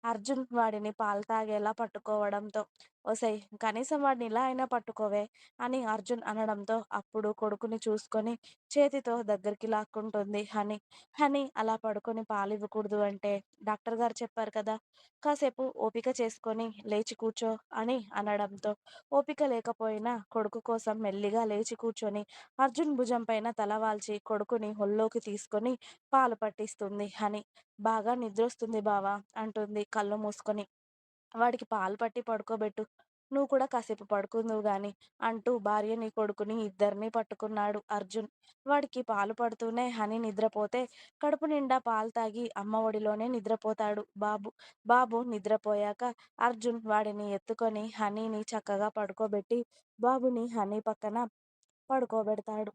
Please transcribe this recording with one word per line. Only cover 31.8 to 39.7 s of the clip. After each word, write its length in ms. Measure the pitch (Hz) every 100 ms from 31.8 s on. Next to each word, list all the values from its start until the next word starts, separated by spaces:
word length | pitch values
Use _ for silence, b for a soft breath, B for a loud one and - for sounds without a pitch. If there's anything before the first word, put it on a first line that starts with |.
| 190 214
పట్టి 240 | 233 240
పడుకోబెట్టు, 640 | 233 220 214 226 214 208 214 _ _ _ _
నువ్వు 160 | 277 277
కూడా 180 | 269 269
కాసేపు 400 | 247 - 214 202
పడుకుందువు 560 | 202 196 226 226 220
గాని" 300 | 208 196 202 196 b _
అంటూ 300 | 226 226 233 240
భార్యని 480 | 202 214 208 226 220
కొడుకుని 460 | 220 208 202 208 226
ఇద్దరిని 480 | 214 190 202 196 220
పట్టుకున్నాడు 680 | 226 214 202 220 214 208 208 -
అర్జున్. 400 | 208 190 220 214 _ b _ 269
వాడికి 360 | 285 285 254
పాలు 300 | 247 208 202
పడుతూనే 520 | 220 233 220 226